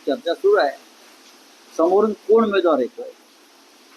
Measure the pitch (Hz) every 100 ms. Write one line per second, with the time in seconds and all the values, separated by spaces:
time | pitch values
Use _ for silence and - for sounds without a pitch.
0 | - 127 165 160 196 202 143 - - -
1 | - - - - _ _ - - 165 190
2 | 214 202 - 226 220 196 170 143 120 -
3 | - - _ _ _ _ _ _ _